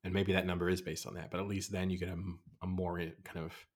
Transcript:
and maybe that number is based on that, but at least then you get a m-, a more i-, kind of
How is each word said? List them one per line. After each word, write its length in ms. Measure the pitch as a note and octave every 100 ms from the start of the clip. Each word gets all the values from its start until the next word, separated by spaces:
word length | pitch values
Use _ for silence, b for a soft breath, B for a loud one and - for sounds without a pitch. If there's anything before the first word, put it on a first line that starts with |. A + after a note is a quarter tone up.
and 100 | F#2
maybe 200 | F#2 G2
that 140 | F#2+ F#2
number 220 | F2 F2
is 140 | F2+
based 240 | - D#2+ -
on 80 |
that, 160 | - -
but 80 | F2
at 80 | G2+
least 240 | G2 E2+
then 180 | F#2+ F#2
you 100 | F2+
get 100 | F2+
a 40 |
m-, 280 | F2 F#2+ F2+ - -
a 40 | F#2
more 320 | F#2 F2+ F2
i-, 120 | E2 -
kind 220 | - E2+
of 100 | E2 - -